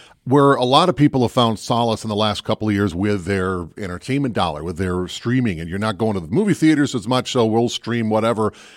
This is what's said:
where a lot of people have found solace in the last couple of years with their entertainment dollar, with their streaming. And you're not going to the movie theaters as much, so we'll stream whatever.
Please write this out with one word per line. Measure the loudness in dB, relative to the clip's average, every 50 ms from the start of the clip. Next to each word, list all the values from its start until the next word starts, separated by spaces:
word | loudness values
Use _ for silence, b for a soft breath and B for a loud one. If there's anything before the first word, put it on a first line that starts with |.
| B B B B _
where | 2 4 6 6 6 4
a | 4 2
lot | 2 4 4 4 2
of | 2 4
people | 2 2 4 2
have | 0 2
found | 2 2 2 2 0 -2
solace | -4 -2 0 0 2 0 0 -2 -4
in | -4
the | -2
last | 0 0 0 -2 -2 -4
couple | -4 -4 -2 -2 0
of | 0
years | 2 2 0 0
with | 0 0 0 0 -2 -2
their | -2 -2 -2 0 -2 -2 -4 -6 -8 -10 -10
entertainment | -10 -10 -10 -10 -6 -4 -2 -2 -2 -2 0
dollar, | 0 0 0 -2 -4
with | -6 -8 -4
their | -4 -2 -2 -2 -2 -4 -6
streaming. | -8 -8 -4 -2 0 0 0 0 -2 -4
And | -6 -8
you're | -6 -4
not | -4 -4 -2 0
going | -2 -2 -2
to | -2
the | -4 -2
movie | -2 0 0 0 0
theaters | 2 4 4 4 4 2 0 -2
as | -4 -4 -2
much, | -2 -2 -2 -2
so | 0 0 2
we'll | 2 2 2 0 0
stream | -2 -6 -6 -4 -4 -2 -2 0
whatever. | 0 0 0 0 0 0 0 -2 B B B B B